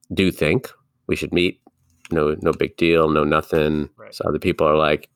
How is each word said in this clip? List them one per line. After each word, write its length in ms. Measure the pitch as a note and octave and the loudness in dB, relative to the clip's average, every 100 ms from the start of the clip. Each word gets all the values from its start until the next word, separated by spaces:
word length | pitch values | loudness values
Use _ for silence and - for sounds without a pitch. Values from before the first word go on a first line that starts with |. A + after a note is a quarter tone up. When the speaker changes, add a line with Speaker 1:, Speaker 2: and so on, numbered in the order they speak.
| - | -6
Speaker 1:
do 160 | F2+ F#2 | 0 0
think 400 | - D2+ G#2 - - _ _ - | 0 0 0 -4 -16 _ _ -8
we 80 | - | -6
should 160 | - | -2
meet. 280 | F2 F2+ - _ _ _ _ - | 0 0 -2 _ _ _ _ -4
No, 240 | E2 D2+ D2+ | -2 0 0
no 120 | E2+ | -2
big 240 | D2 D2+ - | -2 -4 0
deal, 320 | E2+ E2 D#2 | 2 4 2
no 140 | D2+ | 2
nothing. 640 | D2+ D#2 - E2 D2+ D2+ D2 - | 2 0 0 0 0 -2 -6 -12
Speaker 2:
Right. 180 | - | -16
Speaker 1:
So 100 | - - | -8 -6
other 100 | D#2 | -2
people 260 | F2+ D#2+ D#2+ | -2 0 2
are 80 | D#2 | 2
like, 340 | D#2 D2+ - | 2 0 -4